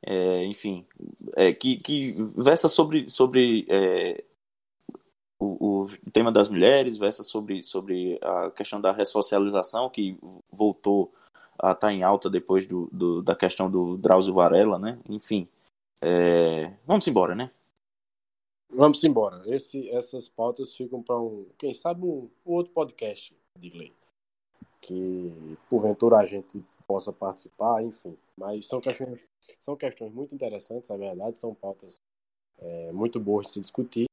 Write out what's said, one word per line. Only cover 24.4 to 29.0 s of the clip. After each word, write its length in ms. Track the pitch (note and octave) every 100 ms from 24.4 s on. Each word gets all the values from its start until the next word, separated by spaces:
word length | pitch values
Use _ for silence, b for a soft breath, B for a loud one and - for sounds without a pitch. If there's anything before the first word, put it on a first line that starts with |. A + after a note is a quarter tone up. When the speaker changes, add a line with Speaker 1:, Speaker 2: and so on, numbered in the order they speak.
| _ _ - _
Speaker 2:
que 520 | - F#2 F#2 F#2 F2 E2 D#2+ D#2 _
porventura 460 | A#2+ G#2 G2+ A#2 A2+
a 100 | G2
gente 380 | G2+ F#2+ G#2 F2 _ _
possa 260 | G2 G2
participar, 720 | F#2 F#2+ F#2+ F#2 _ A2 A2+
enfim. 320 | A2+ G#2+ F2+ E2 _ -
Mas 300 | F#2+ G#2+ G#2
são 140 | C3
questões, 480 | B2+ A#2+